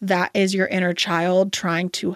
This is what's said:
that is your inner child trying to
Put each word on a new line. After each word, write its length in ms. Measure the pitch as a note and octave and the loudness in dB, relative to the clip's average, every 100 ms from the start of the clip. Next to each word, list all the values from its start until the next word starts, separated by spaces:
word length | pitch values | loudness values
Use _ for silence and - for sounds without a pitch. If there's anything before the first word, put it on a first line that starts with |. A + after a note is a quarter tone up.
that 300 | F#3+ F3+ - | -2 0 0
is 200 | G3+ F#3+ | 0 0
your 140 | F#3+ F#3+ | 2 0
inner 260 | F#3 F3+ | 0 0
child 600 | F3 - E3+ F3 F#3 G3 | -2 0 0 2 2 2
trying 360 | - F3+ E3 F3+ | 0 -2 -2 -2
to 260 | - - | -4 -6